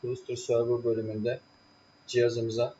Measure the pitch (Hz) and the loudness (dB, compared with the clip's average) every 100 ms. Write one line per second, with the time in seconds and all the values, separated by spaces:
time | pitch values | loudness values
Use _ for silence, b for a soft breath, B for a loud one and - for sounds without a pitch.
0 | 123 127 - 120 - 117 117 120 117 113 | -6 -8 -6 -8 0 2 4 2 2 0
1 | 110 107 107 127 _ _ _ _ _ _ | -2 -2 -2 -4 _ _ _ _ _ _
2 | - 123 120 117 113 110 123 - | -2 2 2 2 -4 -2 -2 -4